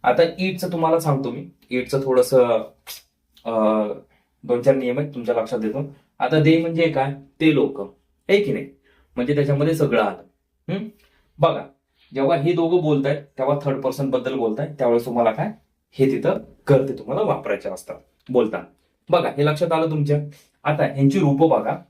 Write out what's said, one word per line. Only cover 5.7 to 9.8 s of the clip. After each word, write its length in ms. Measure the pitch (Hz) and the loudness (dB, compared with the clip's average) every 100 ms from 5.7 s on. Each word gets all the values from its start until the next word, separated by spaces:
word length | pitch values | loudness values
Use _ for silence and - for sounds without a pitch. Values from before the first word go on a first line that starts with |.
| 135 147 - _ _ | -6 -8 -12 _ _
आता 220 | - 156 | 0 4
दे 200 | 147 165 | 4 4
म्हणजे 280 | 165 165 165 | 2 0 0
काय, 260 | 175 147 139 - _ | 0 -2 -6 -14 _
ते 140 | 160 | 2
लोक, 260 | 143 139 - 98 _ _ _ - | 4 0 -2 -12 _ _ _ 0
है 140 | 202 | 2
की 100 | 208 | 2
नाही, 160 | - 139 _ _ _ _ - | -4 -8 _ _ _ _ -6
म्हणजे 180 | 127 | -2
त्याच्यामध्ये 400 | 143 143 139 151 | 0 0 0 0
सगळं 280 | 156 | 0